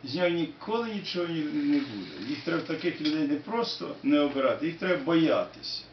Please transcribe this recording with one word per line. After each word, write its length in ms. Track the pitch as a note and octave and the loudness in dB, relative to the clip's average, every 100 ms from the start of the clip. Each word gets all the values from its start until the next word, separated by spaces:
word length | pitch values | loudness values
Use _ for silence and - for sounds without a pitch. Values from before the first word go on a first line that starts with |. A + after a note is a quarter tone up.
з 120 | C3+ C#3+ | -6 0
нього 140 | F3+ | 2
ніколи 640 | E3+ D#3 - - A#3 A#3 | 2 -2 -4 -4 -2 -2
нічого 340 | G#3 - F3+ E3+ | -4 -4 -4 -2
ні, 140 | E3 | -2
не 360 | D3+ D3+ C#3+ C#3+ | -2 0 2 2
буде. 520 | B2 G#2 F#2 F2+ G#2+ | 0 -8 -10 -10 -6
Їх 120 | D3 | -6
треба, 200 | - E3 | -2 -2
таких 400 | - D#3+ F3 D3 | -2 -2 -2 0
людей 260 | D3+ D#3 C#3+ | 0 2 2
не 80 | D3 | 0
просто 600 | - A3+ A#3 - - - | 0 -2 -2 -4 -8 -4
не 160 | C3 D3 | 2 4
обирати, 460 | C#3+ C#3 C3 A2+ D3+ | 4 4 2 2 -2
їх 120 | E3 | -2
треба 260 | F#3 F3+ | 0 0
боятися. 800 | C3+ E3 D#3+ - - - - - - | 4 4 6 4 0 -6 -10 -12 -12